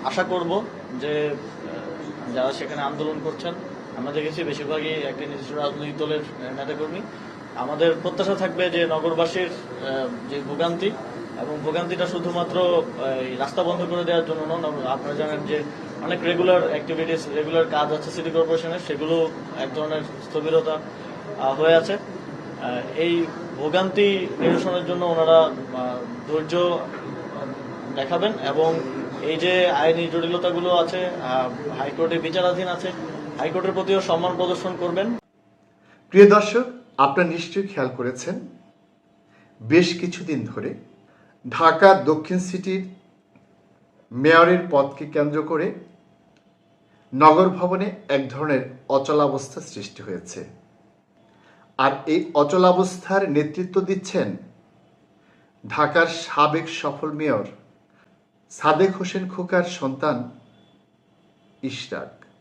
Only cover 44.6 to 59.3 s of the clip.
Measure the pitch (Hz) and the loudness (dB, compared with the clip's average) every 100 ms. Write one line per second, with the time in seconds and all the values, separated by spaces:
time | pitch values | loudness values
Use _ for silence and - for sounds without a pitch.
44.6 | 180 147 139 - 147 160 147 147 156 160 | 4 2 2 -2 -4 0 2 0 -2 -2
45.6 | 180 - - _ _ _ _ _ _ _ | -2 -6 -16 _ _ _ _ _ _ _
46.6 | _ _ _ _ _ 131 151 156 185 180 | _ _ _ _ _ 6 8 10 6 4
47.6 | 180 185 208 185 - 139 131 127 151 135 | 0 0 -2 -6 -2 0 0 -4 0 0
48.6 | - - - 139 135 151 143 135 - - | -2 -14 0 0 2 4 4 2 -6 -14
49.6 | - - 95 - 101 90 - - 80 - | -14 -14 -14 -14 -10 -10 -10 -14 -14 -18
50.6 | _ _ _ _ _ _ _ _ _ _ | _ _ _ _ _ _ _ _ _ _
51.6 | _ - 135 - - 160 - 147 147 185 | _ 0 0 0 0 0 2 2 4 6
52.6 | 185 180 185 - - 196 190 147 147 185 | 6 6 2 -2 -2 0 2 0 0 -4
53.6 | 185 196 185 190 - 185 113 92 - - | -2 -2 0 -4 -2 -2 -2 -6 -12 -20
54.6 | _ _ _ _ _ _ _ _ _ _ | _ _ _ _ _ _ _ _ _ _
55.6 | - - 147 165 170 - - - 147 156 | -10 0 2 4 2 0 -6 2 4 4
56.6 | 160 - 147 139 156 147 156 113 101 - | -2 -6 -6 -4 -6 -2 0 0 -2 -12
57.6 | _ _ _ _ _ _ _ _ _ - | _ _ _ _ _ _ _ _ _ -2
58.6 | 151 - 190 185 180 196 185 | 2 4 4 2 -4 -4 -6